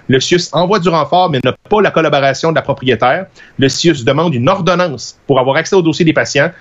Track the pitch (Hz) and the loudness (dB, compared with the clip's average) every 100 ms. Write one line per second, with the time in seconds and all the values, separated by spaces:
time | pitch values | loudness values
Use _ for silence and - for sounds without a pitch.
0 | - 131 - 170 - 156 180 214 175 160 | -2 0 2 -2 -2 -2 0 0 0 -2
1 | 143 175 180 139 127 - - 208 180 165 | 0 0 2 0 -2 -4 -2 0 2 2
2 | 156 143 139 131 165 160 - - 127 113 | 0 2 0 0 -2 -2 -2 -4 -2 0
3 | 123 160 190 - - - 135 - 170 151 | 0 0 -6 -16 -12 -2 -2 0 0 0
4 | 117 139 170 131 120 190 175 180 180 127 | 0 0 0 0 0 0 0 0 -2 -6
5 | - - - 131 127 135 160 196 165 151 | -14 -10 -2 0 0 -2 0 0 2 2
6 | 165 135 117 139 156 - | 0 0 0 0 -2 -4